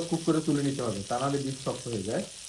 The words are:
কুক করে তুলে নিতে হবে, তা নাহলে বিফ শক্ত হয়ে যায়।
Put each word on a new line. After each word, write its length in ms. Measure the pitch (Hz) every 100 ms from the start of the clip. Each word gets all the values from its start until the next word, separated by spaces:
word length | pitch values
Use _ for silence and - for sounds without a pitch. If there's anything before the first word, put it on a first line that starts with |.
| 165
কুক 120 | 165 -
করে 160 | 156
তুলে 220 | 156 143
নিতে 180 | 139 131
হবে, 220 | 120 101 101
তা 100 | 120
নাহলে 180 | 139 139
বিফ 200 | 131 135 -
শক্ত 220 | 127 123
হয়ে 160 | 113
যায়। 200 | 95 139 208 -